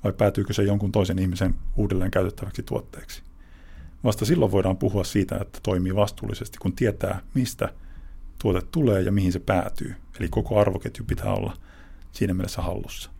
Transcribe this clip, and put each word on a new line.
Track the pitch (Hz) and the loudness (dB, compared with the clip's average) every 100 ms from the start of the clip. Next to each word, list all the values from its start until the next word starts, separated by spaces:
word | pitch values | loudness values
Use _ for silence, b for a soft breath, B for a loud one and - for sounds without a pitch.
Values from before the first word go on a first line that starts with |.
vai | 101 | -2
päätyykö | 95 104 98 95 | 4 2 4 0
se | 104 | 2
jonkun | 101 101 98 | 4 4 2
toisen | 101 92 92 | 2 2 2
ihmisen | 92 87 92 - - - | 0 2 2 2 0 0
uudelleen | 101 95 101 | 2 2 2
käytettäväksi | 95 95 - 98 - | 2 0 -2 -8 -8
tuotteeksi? | - - - - - - - - B B B B B B | -4 -6 -6 -16 -14 -16 -16 -20 B B B B B B
Vasta | 123 104 - | 0 2 2
silloin | 165 113 | 4 4
voidaan | 98 95 95 | 4 2 2
puhua | - 98 | 2 0
siitä, | 90 104 92 95 | 0 2 2 -2
että | 101 - | -6 -6
toimii | - 92 92 95 | 0 2 2 2
vastuullisesti, | 101 - 104 98 - - | 2 0 -8 -6 -8 -4
kun | 92 - | -4 2
tietää, | 113 101 95 95 - | 0 2 -2 -4 -2
mistä | 135 123 - - - b b b b b - | -2 -2 -2 -4 -4 b b b b b -4
tuote | 113 92 - | 0 0 0
tulee | 165 135 98 | 2 4 4
ja | 95 | 4
mihin | 101 92 | 4 2
se | 90 | 0
päätyy. | - 92 - - - - - - | 2 2 2 -4 -4 -8 -14 -6
Eli | 85 | -2
koko | - - 107 | 0 2 4
arvoketju | 104 - 110 - 107 | 4 2 -4 -8 -4
pitää | - - | -2 0
olla | - - - B B B B B | 0 -2 -6 B B B B B
siinä | - 98 | -2 0
mielessä | 92 95 - | 0 -2 -2
hallussa. | 85 90 - - - - | -4 -4 -8 -10 -14 -16